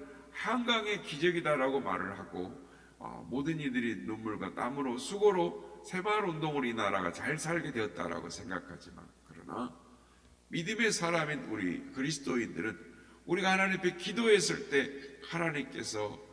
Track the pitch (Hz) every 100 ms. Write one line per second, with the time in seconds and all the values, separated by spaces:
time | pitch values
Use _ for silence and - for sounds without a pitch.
0 | - - - - 208 247 240 226 208 196
1 | - 147 175 170 156 147 135 135 107 92
2 | 92 98 98 92 90 - - - - -
3 | - - - 131 143 156 143 123 117 95
4 | 101 110 110 98 92 - 120 143 131 123
5 | - 202 208 185 175 - - - - 185
6 | 208 214 202 156 156 143 123 113 101 98
7 | 90 87 117 156 160 170 151 123 104 -
8 | 87 82 85 92 101 90 87 85 - -
9 | 82 - - 78 78 101 175 - - -
10 | - - - - - 165 170 220 226 -
11 | 170 170 151 143 - 107 90 80 - 131
12 | 131 151 - - 104 82 107 - - -
13 | - - - 180 190 190 190 185 180 175
14 | 202 208 226 202 165 139 - 139 123 -
15 | - - - 165 165 147 143 - - 107
16 | 104 - -